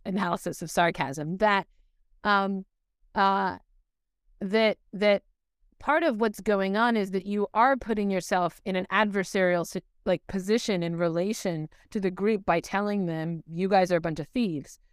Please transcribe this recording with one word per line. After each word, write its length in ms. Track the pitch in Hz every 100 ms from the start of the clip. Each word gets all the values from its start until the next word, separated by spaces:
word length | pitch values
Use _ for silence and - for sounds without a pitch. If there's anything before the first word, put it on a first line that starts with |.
analysis 580 | - 185 180 175 - 165
of 80 | 165
sarcasm, 640 | - 170 - 135 147 151 185
that, 280 | 214 196 185 _ _ _ _ _
um, 400 | 214 202 196 196 190 _ _ _ _
uh, 440 | - 196 196 190 185 - _ _ _ _ _ _ _
that, 380 | 196 220 220 190 _
that 280 | 196 208 202 - _ _ _ _ _
part 240 | - 302
of 180 | 339 220
what's 200 | 226 208
going 360 | 196 202 190 202
on 200 | 240 226
is 160 | 190
that 140 | 190 202
you 200 | 202 202
are 220 | 208 247 269
putting 340 | 214 220 202
yourself 500 | 190 - 185 175 -
in 120 | - 185
an 100 | 185
adversarial 760 | 190 214 202 180 202 185 175 165
si-, 140 | 185 - _
like, 220 | - 180 -
position 560 | 190 190 226 - 190
in 140 | 170 170
relation 720 | 170 165 190 220 196 165 156 - _
to 100 | 220
the 100 | 190
group 340 | 180 202 214
by 140 | 196 170
telling 480 | - 196 208 202 180
them, 380 | 160 160 165 -
"You 220 | 165 190
guys 240 | 196 180
are 40 | 175
a 40 |
bunch 180 | 170 160
of 80 | 147
thieves." 460 | 254 226 151 - - _